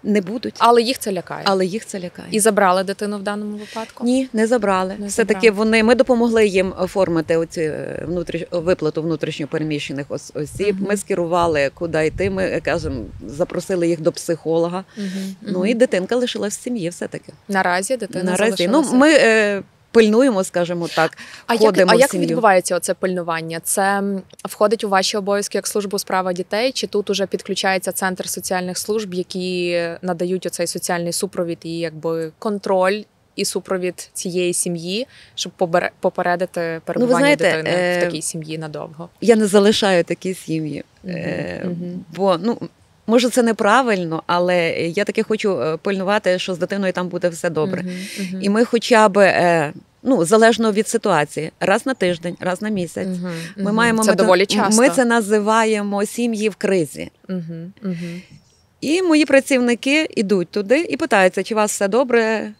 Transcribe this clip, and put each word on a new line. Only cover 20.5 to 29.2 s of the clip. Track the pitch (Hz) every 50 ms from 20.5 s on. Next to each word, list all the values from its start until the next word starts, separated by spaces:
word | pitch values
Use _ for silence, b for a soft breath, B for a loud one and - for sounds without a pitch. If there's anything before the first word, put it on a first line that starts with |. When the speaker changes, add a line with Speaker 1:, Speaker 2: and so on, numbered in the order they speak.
| - 175 175 165 180 175 170 160 -
Speaker 1:
так, | - 160 160 - B B B B B B B
Speaker 2:
А | 233
як, | 226 220
Speaker 1:
ходимо | 220 196 190 185 175
Speaker 2:
а | -
Speaker 1:
в | 233
Speaker 2:
як | 262 277
Speaker 1:
сім'ю. | - 180 170 165
Speaker 2:
відбувається | 165 160 220 214 190 185 175 - 185
оце | 175 - - 185
пильнування? | _ - 190 185 180 170 170 165 160 160 160 165 165 165
Це, | - - -
м, | 196 196 202 196 196 202 196 190 185 _ - _ -
входить | 196 - - 214 214 214 214 -
у | 208
ваші | 196 190 190 - - 214
обов'язки | 196 196 202 202 202 - - 208
як | 190 -
службу | - 214 202 202 196
у | 196
справах | - - 196 185 185 185 180
дітей, | 175 180 _ - 208 233 262
чи | 262 - - 196
тут | - 208 202 -
уже | 202 185 196
підключається | 185 - 185 - - 190 - - 196 190 190 - 196
центр | 175 - - 185 185 185 190 -
соціальних | - - 175 - 196 180 180 180 185 -
служб, | - - 214 226 214 190 180
які | 180